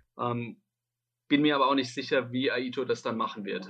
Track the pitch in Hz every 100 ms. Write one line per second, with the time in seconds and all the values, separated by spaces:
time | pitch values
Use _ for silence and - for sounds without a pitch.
0 | - - 120 120 117 - _ _ _ _
1 | _ _ _ 143 151 143 131 139 127 -
2 | 127 143 120 123 135 123 127 127 123 117
3 | 127 113 110 113 98 104 98